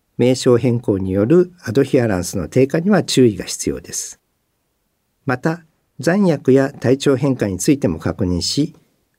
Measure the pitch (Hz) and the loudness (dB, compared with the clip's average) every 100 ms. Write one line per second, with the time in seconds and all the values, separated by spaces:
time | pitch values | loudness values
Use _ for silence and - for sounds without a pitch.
0 | _ - 123 127 131 120 123 117 - 98 | _ -2 0 2 2 2 2 -2 -2 -2
1 | 95 95 110 175 180 - - 113 135 135 | -2 0 2 2 2 -4 -4 -2 0 0
2 | 117 92 87 101 78 127 135 160 180 190 | 0 -2 -4 -6 -2 0 0 0 0 0
3 | - - 123 90 - - - 67 - - | 0 2 2 2 -8 -8 -8 -8 -10 -12
4 | - - _ _ _ _ _ _ _ _ | -12 -16 _ _ _ _ _ _ _ _
5 | _ _ - 123 160 165 _ _ _ - | _ _ -6 -4 -4 -6 _ _ _ -6
6 | 143 196 190 139 - 131 135 - 117 135 | -2 2 2 2 4 4 2 -2 0 0
7 | 147 131 143 123 104 90 - 139 - 80 | 2 0 0 -2 -2 -2 0 0 0 -2
8 | 92 - 92 87 - - 160 - _ _ | -4 -4 -2 -2 -4 -4 -4 -6 _ _
9 | _ | _